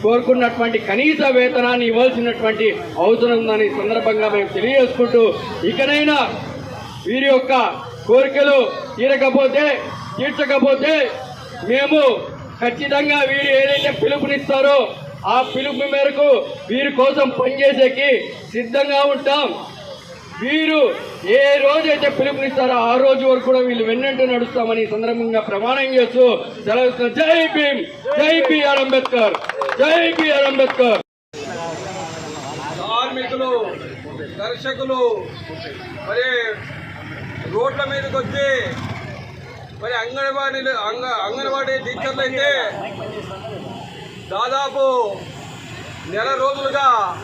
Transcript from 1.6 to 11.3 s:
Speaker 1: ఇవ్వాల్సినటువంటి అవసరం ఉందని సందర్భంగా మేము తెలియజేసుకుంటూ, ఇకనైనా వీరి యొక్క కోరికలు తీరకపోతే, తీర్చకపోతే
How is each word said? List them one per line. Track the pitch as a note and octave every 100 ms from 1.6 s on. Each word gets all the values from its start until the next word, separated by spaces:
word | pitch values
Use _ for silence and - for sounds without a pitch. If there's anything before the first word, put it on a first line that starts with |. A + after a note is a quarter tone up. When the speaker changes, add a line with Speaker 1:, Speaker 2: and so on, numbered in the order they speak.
| B3 B3 A#3
Speaker 1:
ఇవ్వాల్సినటువంటి | A3+ B3+ A#3+ A#3 A3+ A3 G#3+ A3 - E3 -
అవసరం | F3+ A3+ A#3+ A#3
ఉందని | A3+ G#3+ G#3 -
సందర్భంగా | G3+ A3+ A3 G#3+ G#3+ G#3
మేము | G3 G3
తెలియజేసుకుంటూ, | G#3+ C4+ B3 - A#3+ A#3+ A3 - - - E3+
ఇకనైనా | A3+ C#4 D4 D4+ D4 A#3 - - - - - - - -
వీరి | B3 C#4
యొక్క | C4 C4+ C4 G#3+ - - - -
కోరికలు | A#3+ C4+ C4+ C#4+ C#4 A#3 - - -
తీరకపోతే, | B3+ C4+ C4+ B3 C4+ C#4 D4+ C4 - - - -
తీర్చకపోతే | C4+ - C#4 C#4 C4 C4+ D4 D#4 B3 - -